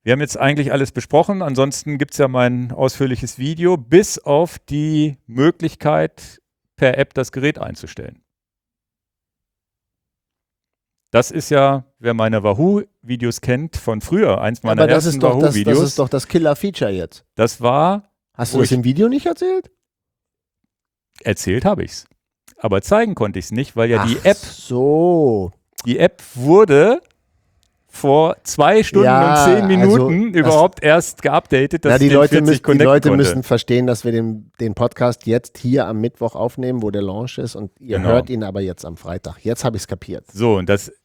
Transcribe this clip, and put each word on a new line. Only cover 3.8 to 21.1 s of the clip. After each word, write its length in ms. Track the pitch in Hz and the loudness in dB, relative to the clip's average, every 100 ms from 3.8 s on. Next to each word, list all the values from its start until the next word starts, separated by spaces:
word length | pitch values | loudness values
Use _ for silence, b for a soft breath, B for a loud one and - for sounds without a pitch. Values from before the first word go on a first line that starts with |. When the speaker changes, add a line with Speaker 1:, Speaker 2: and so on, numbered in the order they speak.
| 117 165 214 - | 2 2 2 -6
Speaker 1:
auf 400 | - 147 170 - | -2 0 0 -8
die 600 | - 147 156 156 151 135 - | -8 -6 -2 -2 -2 -6 -10
Möglichkeit, 1120 | 117 151 - 160 - 147 156 160 _ - _ _ _ _ _ | 0 0 0 -8 -4 -2 0 -2 _ -20 _ _ _ _ _
per 220 | 135 127 | 0 0
App 160 | 139 | -4
das 180 | - 127 | -4 -6
Gerät 280 | 135 135 - | -4 -6 -4
einzustellen. 640 | - 90 85 - - - _ _ _ _ _ _ _ _ _ _ _ _ _ _ _ _ _ _ _ _ _ _ _ _ _ _ _ _ _ | -12 -12 -16 -16 -18 -20 _ _ _ _ _ _ _ _ _ _ _ _ _ _ _ _ _ _ _ _ _ _ _ _ _ _ _ _ _
Das 180 | 113 120 | 0 0
ist 220 | 170 - | -6 -2
ja, 340 | 143 139 139 - _ | 2 2 0 -8 _
wer 160 | 117 113 | -4 -2
meine 260 | 110 110 | 0 0
Wahoo-Videos 960 | 104 101 175 208 - _ 117 123 120 - | 0 0 2 0 -4 _ -10 -4 -4 -4
kennt 360 | - 127 160 - | -4 -4 -4 -8
von 240 | - 107 | -6 -6
früher, 400 | - 190 175 95 | -4 0 0 0
eins 220 | 107 120 | -2 -4
meiner 180 | 113 110 | -2 2
Speaker 2:
Aber 60 | - | 4
das 140 | 156 165 | 2 0
Speaker 1:
ersten 120 | 139 | 0
Speaker 2:
ist 40 | |
doch 120 | 127 123 | 0 2
das, 40 | 151 | 0
Speaker 1:
Wahoo-Videos. 260 | 107 104 127 | 0 2 2
Speaker 2:
das 80 | 139 | 0
ist 100 | - | -2
doch 100 | 127 | -2
das 180 | 135 - | -4 -2
Killer-Feature 600 | 175 156 143 202 - 113 | 0 0 -2 -4 -4 -4
jetzt. 340 | 95 82 - _ - | -4 -8 -14 _ -2
Speaker 1:
Das 260 | 117 - | -2 0
war, 480 | 120 139 170 202 _ _ _ | -2 2 0 -2 _ _ _
Speaker 2:
Hast 200 | - 120 | -10 -4
du 40 | 135 | 0
Speaker 1:
wo 40 | |
Speaker 2:
das 80 | 135 | 0
Speaker 1:
ich 60 | 127 | 0
Speaker 2:
im 60 | |
Video 240 | 123 139 226 | 0 2 0
nicht 200 | 277 349 | 0 -4
erzählt? 420 | 339 370 381 - _ _ _ _ _ _ _ _ _ _ _ _ _ _ | -4 -4 -4 -6 _ _ _ _ _ _ _ _ _ _ _ _ _ _